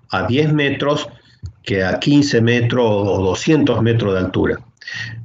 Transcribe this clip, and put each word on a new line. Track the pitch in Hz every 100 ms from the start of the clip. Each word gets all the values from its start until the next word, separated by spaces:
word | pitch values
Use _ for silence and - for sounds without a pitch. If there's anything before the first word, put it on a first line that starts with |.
| -
a | 95 95
diez | 135 151
metros, | 151 139 139 143 147 - - _ _ - -
que | - 98
a | 92 -
quince | 143 143 143 117
metros | 113 120 120 123
o | 113 101 98 92
doscientos | 95 87 156 151 120 101
metros | 113 113 104
de | 92
altura. | 92 101 85 - - _ - - - 117